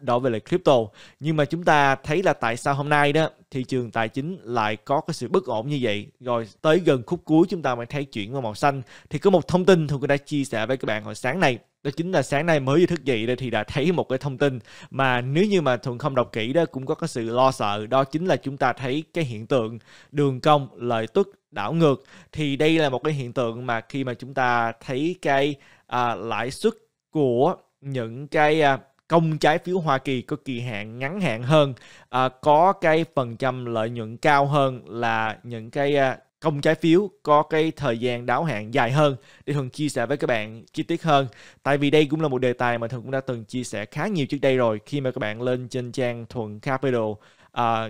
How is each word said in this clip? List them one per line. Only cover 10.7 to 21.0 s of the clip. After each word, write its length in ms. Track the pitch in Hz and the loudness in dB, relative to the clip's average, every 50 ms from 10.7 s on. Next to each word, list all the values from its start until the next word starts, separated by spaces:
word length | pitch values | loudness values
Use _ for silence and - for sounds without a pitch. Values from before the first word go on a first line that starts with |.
| 131 | -2
các 100 | 131 - | -4 -2
bạn 180 | - 107 107 107 | -4 -4 -4 -6
hồi 100 | 107 107 | -8 -10
sáng 260 | - - 127 135 185 | -6 -4 -4 0 2
này. 180 | 180 143 123 110 - _ _ _ - | 2 2 2 0 -4 _ _ _ -8
Đó 80 | 143 139 | -6 -6
chính 160 | - 165 180 190 | -4 -4 0 0
là 100 | 160 131 | 0 0
sáng 240 | - - 139 151 | 2 0 0 2
nay 140 | 170 165 151 | 2 2 2
mới 200 | 135 131 139 160 | 2 2 4 4
vừa 60 | 180 | 4
thức 180 | 170 175 165 135 | 4 2 0 -2
dậy 220 | 135 131 110 107 | -2 -2 0 0
đây 100 | 117 127 | -2 -2
thì 140 | 123 131 123 | -2 -4 -2
đã 140 | 110 110 104 | -2 -2 -2
thấy 280 | - - 156 139 175 185 | -2 -2 0 0 2 2
một 160 | 151 113 - | 0 0 -2
cái 100 | 131 131 | -2 -4
thông 200 | - 147 135 123 | -4 -6 -2 0
tin 200 | 143 143 131 123 - - - - - - | 0 0 0 -2 -8 -14 -20 -20 -18 -10
mà 300 | - 127 135 131 127 123 | -4 -2 0 0 0 0
nếu 240 | 120 127 139 156 196 | -2 0 0 2 2
như 160 | 220 202 185 | 4 2 2
mà 160 | 156 139 123 | 2 2 0
Thuận 220 | 117 - 135 120 120 | 0 -2 -6 -6 -4
không 160 | 123 151 139 | -4 -2 0
đọc 140 | 127 120 - - | 0 0 0 -2
kỹ 200 | 117 110 113 135 | -4 -4 -2 0
đó 120 | 165 165 | 0 0
cũng 200 | 156 - 135 131 | 0 -2 -6 -6
có 80 | 131 156 | -6 -6
cái 140 | - - 160 | -4 -6 -6
sự 220 | - 131 113 113 | -6 -6 -4 -2
lo 200 | 113 120 131 131 | 2 4 4 4
sợ. 360 | - - 117 104 101 104 107 | 2 0 -2 -2 -2 -4 -4
Đó 180 | 107 127 131 135 | -2 0 0 0
chính 220 | - - 156 170 | 0 -2 -4 -2
là 100 | 190 160 | 0 -2
chúng 200 | 127 - 139 135 | -2 -2 -6 -4
ta 160 | 139 143 127 117 | -2 0 -2 0
thấy 320 | - 135 131 131 151 160 - - | -2 -4 -4 -4 -4 -6 -6 -6
cái 100 | 175 165 | -6 -6
hiện 220 | 127 120 107 113 | -6 -6 -10 -4
tượng 320 | 110 147 131 113 110 117 113 - _ - - - _ - | -2 0 0 0 -2 -6 -12 -16 _ -20 -20 -20 _ -4
đường 280 | 147 147 139 131 127 | -2 0 0 -2 0
cong 280 | - 160 151 147 139 127 - | 2 4 4 4 2 -2 -10
lợi 320 | - 120 120 120 113 | -8 -4 -2 -2 -2